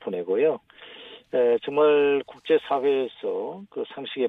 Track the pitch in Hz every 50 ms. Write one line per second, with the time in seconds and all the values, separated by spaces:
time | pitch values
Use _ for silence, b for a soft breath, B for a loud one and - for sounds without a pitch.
0 | - 110 95 90 85 90 95 110 139 160 139 - _ _ B B B B B B
1 | B B B B B B - - - - 120 131 - 143 143 147 151 151 147 147
2 | 143 143 139 139 - - - - - - 160 143 - - 139 135 127 143 139 135
3 | 131 117 - - - 101 92 95 104 143 165 190 202 - - - 156 - - 143
4 | 135 - - 139 127